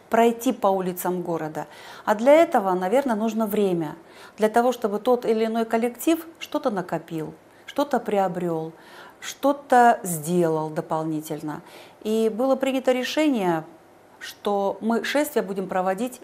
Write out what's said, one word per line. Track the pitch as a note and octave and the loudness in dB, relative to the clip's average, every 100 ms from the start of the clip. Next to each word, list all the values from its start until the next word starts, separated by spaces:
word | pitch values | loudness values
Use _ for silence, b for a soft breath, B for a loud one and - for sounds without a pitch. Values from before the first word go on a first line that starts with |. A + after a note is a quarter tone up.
| - | 0
пройти | A3+ A#3 A#3 C4 | 4 4 2 -2
по | - G3 | 0 2
улицам | F#3+ F#3 F3+ F3+ F3+ | 2 -2 -4 -4 -4
города. | F3 E3 D#3 D3+ D3 B B B | -4 -4 -4 -8 -10 B B B
А | - | -2
для | G#3+ B3 | 2 8
этого, | D#4 E4+ B3+ F#3+ | 8 6 4 2
наверное, | F3+ F#3 B3 C#4 | 0 2 2 2
нужно | G#3 A3+ A3 G#3+ | 0 0 -2 -2
время, | G#3+ G3 F3 D3+ - B B B - | 0 2 0 -4 -10 B B B -2
для | G#3+ | 2
того, | A3+ B3 | 4 2
чтобы | A#3+ G#3+ G#3 | 0 -2 -2
тот | B3+ A#3+ | 2 2
или | G3 A3 | 2 0
иной | A3 A3+ | 0 -2
коллектив | A3+ A3+ A#3+ A#3+ D#4+ E4 - - | -2 0 -2 -2 0 -2 -4 -18
что-то | - D4 C4+ | -8 -4 -2
накопил, | G3 F3 E3 - D#3+ D3+ - - B | -4 -4 -6 -6 -8 -10 -12 -20 B
что-то | B - C#4+ A#3+ | B -4 -2 -2
приобрёл, | - G3+ F#3+ F3 F3 D#3+ D#3+ - B B B B | 0 0 0 -2 -4 -4 -6 -12 B B B B
что-то | - - C#4 C#4+ - B3 A#3+ - | -16 -2 -2 0 2 6 6 4
сделал | F#3 E3 D3+ F3+ E3 D#3 D#3 | -2 -6 -2 2 2 0 -4
дополнительно. | D#3 D#3 D#3+ D#3+ D#3 D#3 D3+ D3+ D#3 - B B B | -6 -4 -4 -4 -6 -6 -8 -8 -10 -14 B B B
И | G#3+ A3 A3 | -2 0 0
было | G3+ C4+ C4+ | 0 0 0
принято | C4+ C4 B3+ | 0 -2 0
решение, | B3+ B3 D4+ D#4 A#3+ F3+ D#3+ D#3 - - _ - - | 0 0 0 2 2 0 -2 -4 -18 -20 _ -20 -20
что | - - G#3 G3+ G3 - | -18 -6 -2 0 -2 -2
мы | A3 A#3 | -2 -2
шествие | - C#4+ D4 A3 | 0 -2 0 -2
будем | F#3+ G3 F#3 | -4 -6 -4
проводить | F#3+ F#3 F#3+ B3+ - | -2 -2 -2 -6 -8